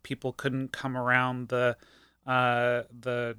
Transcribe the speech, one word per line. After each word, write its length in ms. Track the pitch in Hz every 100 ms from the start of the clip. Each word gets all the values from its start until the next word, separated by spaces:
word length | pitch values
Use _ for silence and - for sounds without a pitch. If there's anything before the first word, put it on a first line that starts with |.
people 300 | - 131 131
couldn't 380 | - 139 131 131
come 260 | - 135 127
around 520 | 123 127 127 123 120
the, 260 | 123 123 117 - - _ _ 135
uh, 580 | 127 123 120 123 120 113 120
the, 380 | 123 120 120